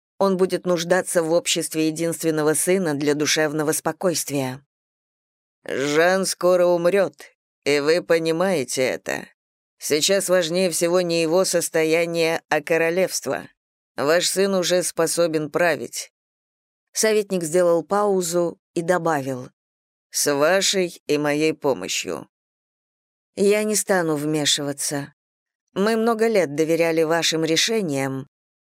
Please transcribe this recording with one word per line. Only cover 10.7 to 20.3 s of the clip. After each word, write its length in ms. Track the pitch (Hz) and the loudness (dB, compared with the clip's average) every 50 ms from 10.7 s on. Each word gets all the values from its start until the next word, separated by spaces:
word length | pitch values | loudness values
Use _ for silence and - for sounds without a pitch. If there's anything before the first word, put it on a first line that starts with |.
| 160 - 180 170 175 185 | 0 0 0 2 2 2
не 200 | 180 170 170 165 | 0 0 0 0
его 220 | 165 156 165 190 185 | 0 2 2 2 2
состояние, 1000 | 185 - 170 160 - - 165 160 160 156 170 170 170 170 170 165 160 165 - - - | 2 0 -2 -2 0 0 0 2 2 2 0 0 0 0 0 0 0 -2 -2 -4 -2
а 120 | 151 156 | -2 -2
королевство. 840 | 147 - 165 160 165 165 170 190 185 175 - - - 131 - - 82 - _ _ _ _ _ _ _ _ - | 0 0 0 0 0 0 0 0 -2 -2 -2 -6 -6 -6 -6 -8 -8 -12 _ _ _ _ _ _ _ _ -8
Ваш 320 | - 131 147 165 180 156 - | -4 0 2 2 2 2 0
сын 240 | - 185 196 196 196 | 0 0 0 0 0
уже 280 | 185 170 165 180 180 | 0 0 0 0 0
способен 680 | 170 - - - 165 156 - 170 170 165 156 156 151 143 | 0 -2 -2 -2 -2 0 0 0 0 0 0 -2 -4 -2
править». 640 | - 160 175 170 147 120 120 - - - - - _ _ _ _ _ _ _ _ _ _ _ _ _ _ _ _ - | -2 0 0 0 0 -2 -6 -10 -10 -12 -12 -14 _ _ _ _ _ _ _ _ _ _ _ _ _ _ _ _ -4
Советник 500 | - 220 220 214 214 202 196 190 180 165 | 0 0 2 2 2 0 -2 -4 -4 -4
сделал 400 | 151 160 180 180 175 170 170 156 | 0 2 2 4 4 2 2 0
паузу 760 | - 202 208 208 208 196 185 180 165 175 175 175 165 - _ _ _ - | 0 -2 0 0 2 0 0 -2 -2 -2 -2 -2 -2 -4 _ _ _ -8
и 80 | 175 | -6
добавил: 680 | 165 170 180 175 165 165 156 143 131 135 131 123 131 - _ _ _ _ _ _ _ _ _ _ _ _ | -2 0 0 0 0 0 -2 -2 -2 -6 -8 -8 -10 -16 _ _ _ _ _ _ _ _ _ _ _ _
«С 220 | - - - 147 | -6 -2 0 0